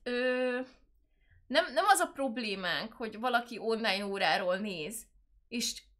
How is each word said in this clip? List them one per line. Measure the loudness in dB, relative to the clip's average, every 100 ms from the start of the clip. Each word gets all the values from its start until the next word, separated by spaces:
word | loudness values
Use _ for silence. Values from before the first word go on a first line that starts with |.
ö, | -6 -2 0 0 0 -2 -6 -14 _ _ _ _ _ _ -2
nem, | 2 2
nem | 2 4
az | 6
a | 4
problémánk, | 0 -2 -2 -4 -2 -2 -2 -4
hogy | -8 -10 -4
valaki | 0 0 -2 -6
online | -2 0 2 0 -2
óráról | 2 4 4 2 0
néz, | -2 -6 -8 -10 -14 _ _ _ -10
és, | -4 -4 -6 -14